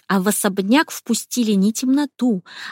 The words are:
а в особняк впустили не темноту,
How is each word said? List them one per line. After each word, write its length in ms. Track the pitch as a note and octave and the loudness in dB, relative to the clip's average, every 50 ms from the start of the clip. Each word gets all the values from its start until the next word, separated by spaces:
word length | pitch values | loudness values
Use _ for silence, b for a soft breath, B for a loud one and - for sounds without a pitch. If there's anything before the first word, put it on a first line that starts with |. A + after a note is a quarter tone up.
| - - | -4 -2
а 120 | F#3+ G3 | 0 0
в 80 | F3+ G#3+ | 2 0
особняк 640 | G#3 - - G#3 F#3+ G3+ F#3+ G3 A#3+ C#4+ - - | 0 0 0 -2 -2 -2 0 2 4 2 2 0
впустили 640 | - - - - A3+ - - - - B3 A#3+ G#3+ | -4 -8 -4 -4 -4 -4 -4 -4 -4 -2 0 2
не 200 | G#3+ F#3+ F#3+ G#3+ | 2 2 2 2
темноту, 720 | A3+ - - B3+ C4 C#4+ D4 C4+ _ - B3 B3+ G#3+ F3+ B B B B B B | 0 0 0 0 2 2 0 -2 _ -2 0 0 0 0 B B B B B B